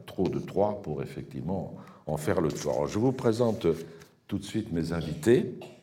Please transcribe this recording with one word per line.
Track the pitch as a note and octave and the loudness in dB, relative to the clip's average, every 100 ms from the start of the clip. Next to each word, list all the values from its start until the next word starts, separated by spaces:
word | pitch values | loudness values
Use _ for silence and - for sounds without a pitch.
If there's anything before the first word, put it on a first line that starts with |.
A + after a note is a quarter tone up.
| - | -10
trop | - F2 | -2 0
de | C2+ | 0
trois | - F#2 G#2 G#2 | -2 0 2 0
pour | D#2+ C#2+ | -6 -6
effectivement | C#2 - - C2+ D2 F#2+ - - - - - | -6 -8 -10 -8 -4 -4 -6 -12 -16 -12 -6
en | D2+ | -4
faire | - F2+ | 0 2
le | D#2 | 2
tour. | - D2 | 0 0
Alors, | B1 C#2+ | 0 2
je | G2+ | 2
vous | B2+ | 2
présente | C3 A#2+ A2 A#2 G2+ E2+ D#2+ - - - _ - | 4 2 4 2 4 2 2 -2 -14 -20 _ -6
tout | G2 | -6
de | |
suite | - - - | -2 -4 -2
mes | E2+ D#2+ | -2 0
invités. | E2+ D#2 D#2 A2+ B2 - - - - | -2 -2 0 6 6 4 -6 -14 -18